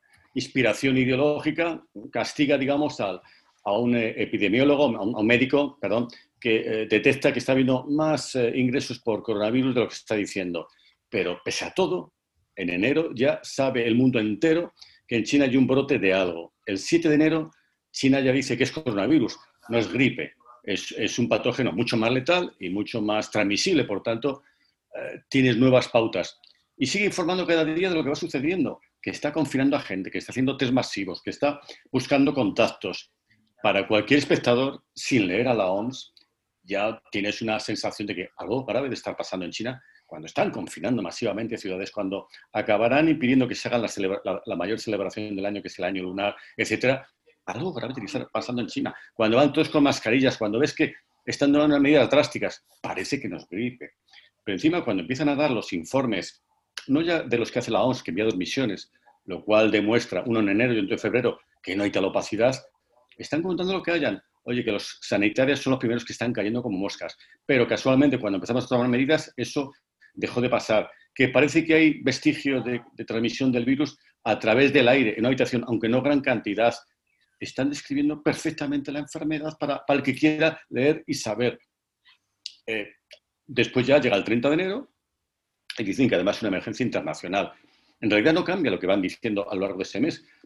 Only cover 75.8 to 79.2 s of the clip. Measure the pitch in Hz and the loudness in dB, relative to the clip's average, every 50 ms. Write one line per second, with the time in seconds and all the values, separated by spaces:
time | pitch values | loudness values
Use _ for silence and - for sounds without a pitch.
75.8 | 113 113 120 127 - 147 147 139 135 135 123 104 - 107 98 101 117 120 117 - | 0 2 2 2 2 2 0 2 2 0 -2 -2 -2 -2 0 2 2 2 0 -2
76.8 | - _ _ _ _ _ _ _ _ _ _ _ 110 - - - 131 143 143 - | -8 _ _ _ _ _ _ _ _ _ _ _ -16 -8 -4 -4 -2 -2 -4 -6
77.8 | - - 139 143 147 147 151 147 - 151 131 - - 160 156 - 151 135 143 143 | -8 -4 -2 0 0 0 -2 0 0 -2 0 0 -4 -6 -6 -4 -4 -4 -4 -4
78.8 | 139 147 139 147 143 - - 156 | -4 -6 -8 -8 -8 -8 -10 -8